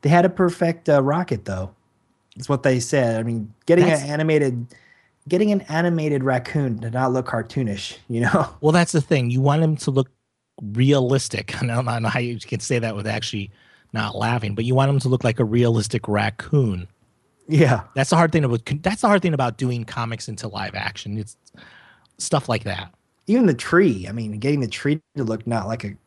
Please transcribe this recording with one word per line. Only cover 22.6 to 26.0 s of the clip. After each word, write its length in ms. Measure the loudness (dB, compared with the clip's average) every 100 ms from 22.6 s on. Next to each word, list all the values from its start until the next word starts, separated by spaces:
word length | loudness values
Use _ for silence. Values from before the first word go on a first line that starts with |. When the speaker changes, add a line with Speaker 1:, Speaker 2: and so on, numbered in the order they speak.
Speaker 2:
that. 300 | -2 -6 -8 _ _ _ 0
Speaker 1:
Even 180 | 4 4
the 80 |
tree. 520 | 2 2 4 4 2 -4
I 20 |
mean, 260 | -8 -6 -4
getting 200 | -2 0
the 80 | -2
tree 320 | -4 -2 -2 _ -6
to 80 |
look 240 | -4 -4 -2
not 200 | -4 -4
like 180 | -6 -8
a 100 | -12